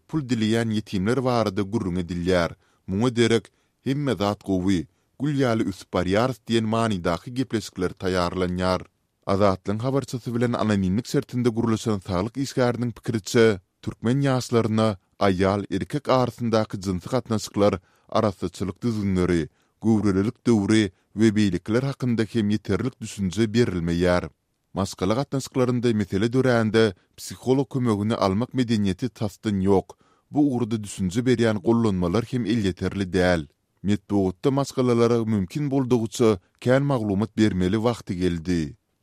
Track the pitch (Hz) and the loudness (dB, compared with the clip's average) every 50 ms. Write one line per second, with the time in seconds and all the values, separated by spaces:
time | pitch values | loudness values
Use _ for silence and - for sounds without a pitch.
0 | _ - - 160 135 117 123 110 107 107 113 113 117 113 107 107 - - 110 92 | _ -8 -6 -6 -4 -2 -2 0 0 0 2 0 0 0 -2 -4 -4 -4 -4 -2
1 | 92 110 127 135 123 131 120 117 107 104 95 104 98 95 107 117 92 90 85 92 | 0 0 0 0 0 0 2 2 0 0 0 -2 -4 -2 -2 -4 -2 -2 -4 -4
2 | 87 82 92 87 87 90 92 87 85 80 - _ _ _ _ _ - - 92 101 | -4 -4 -6 -4 0 2 2 2 2 -2 -4 _ _ _ _ _ -10 -6 -2 0
3 | 120 127 113 120 117 113 117 110 - - _ _ _ _ _ _ - 131 139 147 | 0 0 2 2 2 4 2 0 0 -6 _ _ _ _ _ _ -6 -4 -4 -2
4 | 147 135 107 87 101 101 104 - - - 95 90 90 101 95 82 71 - _ _ | -2 -2 -2 0 0 -2 -2 -4 -4 -2 -2 0 2 2 0 0 -2 -6 _ _
5 | _ _ _ - 131 151 143 135 135 120 113 113 - 98 92 - - - - 92 | _ _ _ -6 -4 -2 0 0 0 0 0 0 -2 -4 -6 -10 -12 -4 -2 -2
6 | 87 90 95 107 120 131 123 - - - 113 113 110 107 113 113 113 113 104 90 | 0 2 2 2 2 0 -2 -6 -6 -2 0 0 0 0 0 0 0 0 -2 -2
7 | 85 90 85 82 - 131 123 127 127 - 117 107 - - - 90 90 85 - - | -2 -2 -2 -2 -6 -8 -6 -6 -4 -4 -4 -6 -6 -6 -6 -4 -4 -4 -4 -4
8 | 95 92 92 90 87 87 87 92 92 90 90 90 92 92 92 85 - _ _ _ | -4 -2 0 0 0 0 -2 -2 -4 -2 -2 -2 0 0 0 -2 -4 _ _ _
9 | _ _ _ _ - - 98 95 104 98 92 - - 98 104 110 120 135 131 139 | _ _ _ _ -4 -2 2 4 4 2 2 0 -4 -6 -6 -4 -2 -2 -2 -2
10 | 127 - - 120 - 127 117 117 123 120 120 - 101 107 104 101 95 90 92 117 | -4 -4 -10 -10 -8 -6 -2 -2 0 0 0 0 0 0 2 2 2 0 0 -2
11 | - - - 143 - - 123 123 117 123 110 117 120 113 110 107 - 117 104 98 | -4 -2 -4 -4 -2 -2 -4 0 0 0 0 0 0 0 0 -2 -2 -2 -4 -4
12 | - - 92 87 98 113 - 135 139 - - 139 123 123 113 113 123 120 - - | -4 -4 -2 -2 -2 -2 -4 -6 -6 -4 -2 0 0 0 0 -2 -6 -6 -8 -8
13 | - - 120 107 - - - 117 113 113 101 90 _ _ _ _ - 107 - - | -8 -6 -6 -6 -4 0 4 4 6 6 4 0 _ _ _ _ -12 -12 -10 -4
14 | - 113 127 139 139 135 131 123 - - 123 117 110 107 110 110 110 110 98 - | -2 0 0 2 0 0 0 -2 -2 0 0 0 2 2 2 2 2 0 0 -4
15 | _ _ _ - 101 101 95 87 95 95 101 104 95 - 92 95 90 - - 147 | _ _ _ 0 2 2 2 2 2 2 2 0 -2 -4 -4 -6 -4 -4 -6 -6
16 | - - 127 127 123 117 - - 123 113 110 110 107 - - 101 90 101 92 87 | 0 2 2 2 2 0 -4 -6 -4 0 0 0 0 -2 -6 -8 -4 -4 -4 -4
17 | - - 131 123 - - 113 104 - - - 104 101 101 95 90 _ _ _ _ | -4 -4 -4 -4 -2 -2 -4 -4 -4 -4 0 2 2 2 2 0 _ _ _ _
18 | _ - - 110 110 104 90 - 98 87 - - 101 92 - - - 120 110 107 | _ -4 -2 0 0 0 -2 -4 -8 -8 -6 -6 -8 -8 -6 -6 -6 -4 -4 -2
19 | 101 101 92 90 90 87 87 82 73 - _ _ _ _ _ - - 110 113 104 | -2 0 0 2 2 2 2 0 0 -4 _ _ _ _ _ -4 0 2 2 2
20 | 98 101 92 95 101 117 - _ - 123 117 104 98 98 110 110 107 92 _ _ | 2 2 2 2 0 -2 -4 _ 0 2 2 2 4 2 2 2 2 0 _ _
21 | _ _ - 98 110 113 101 107 107 98 87 85 - - 107 123 135 139 131 - | _ _ -2 2 2 4 4 4 2 2 0 -2 -2 -2 -2 0 0 -2 -6 -4
22 | 127 123 117 110 113 - - 113 104 104 107 104 - - 98 90 110 131 - - | -2 -2 0 0 -2 -2 0 0 0 0 0 -2 -2 -2 -2 -2 -2 -6 -8 -10
23 | 113 - - - 98 90 82 104 117 107 104 120 120 101 90 87 82 85 85 85 | -14 -12 -8 -4 -4 -4 0 0 0 2 2 2 0 2 0 -4 -2 -2 0 2
24 | 90 90 90 87 85 - _ _ _ _ _ _ _ _ - 87 98 - - - | 2 2 2 2 0 -6 _ _ _ _ _ _ _ _ -4 -4 -4 -4 -4 -4
25 | 90 95 110 131 143 - 139 135 - - - 135 123 120 123 123 110 120 110 107 | -2 0 0 0 -2 -4 -6 -8 -6 -4 -2 -2 0 0 0 0 0 0 0 0
26 | 101 - 101 95 110 120 120 131 127 131 120 117 110 107 98 113 113 104 - _ | -2 -2 -2 -2 0 0 0 0 2 2 2 2 2 2 4 4 4 2 0 _
27 | _ _ _ - - - 98 - - 120 131 139 135 - - 131 123 117 104 98 | _ _ _ -18 -16 -16 -14 -8 0 0 0 0 0 -2 -4 -2 0 0 0 0
28 | 104 110 113 - 98 95 95 107 123 - - 131 123 113 117 107 101 98 90 - | 0 -2 0 0 0 0 0 0 -4 -4 -2 -2 0 0 0 0 2 0 -2 -2
29 | 135 117 _ - 110 98 - - - 110 101 95 92 98 98 90 - - - _ | -6 -8 _ -6 -8 -8 -6 -6 -4 -2 -2 0 2 4 4 2 2 -2 -20 _
30 | _ _ _ _ _ - - 147 147 147 123 117 120 107 117 110 104 95 - - | _ _ _ _ _ -4 0 0 0 2 0 -2 -2 -2 -4 -6 -6 -10 -6 -4
31 | 95 90 85 127 120 127 123 113 117 110 107 101 - 113 117 117 113 107 95 90 | -4 -2 -2 0 2 2 2 4 2 0 0 0 2 2 2 4 2 2 0 0
32 | 90 85 90 113 117 - 135 123 113 90 120 117 98 95 85 - - 113 - 98 | 0 0 0 0 -2 -2 -4 -4 -2 0 0 0 0 -2 -2 -2 -4 -4 -4 -4
33 | 98 90 85 92 90 90 90 82 71 - _ _ _ _ _ - - 98 104 - | -6 -2 0 2 2 4 2 0 -2 -8 _ _ _ _ _ -6 -2 -2 -2 -2
34 | _ - 101 101 95 92 92 - - 143 135 139 139 - - 135 127 123 120 117 | _ -2 0 0 0 0 -2 0 -2 0 0 0 -2 -2 -2 -2 0 2 4 4
35 | 117 117 120 117 113 110 110 101 92 - - 156 147 139 - - 131 117 127 117 | 4 4 2 0 0 0 0 -2 -2 -2 -4 -4 -4 0 0 0 2 2 0 0
36 | 113 113 - - 120 110 104 92 _ _ _ - - 123 127 135 143 143 139 117 | 0 -2 0 2 4 4 4 2 _ _ _ -4 0 2 2 2 2 0 -2 0
37 | 110 104 95 98 110 - - 110 110 107 95 92 90 92 104 110 107 120 117 - | 0 0 0 0 0 -2 2 2 2 4 4 2 0 2 2 2 0 0 -2 -2
38 | - - 98 87 90 87 87 82 78 90 87 82 78 71 - _ _ _ _ _ | -6 -8 -4 -2 0 0 -2 -2 -2 -2 -2 -2 -2 -4 -8 _ _ _ _ _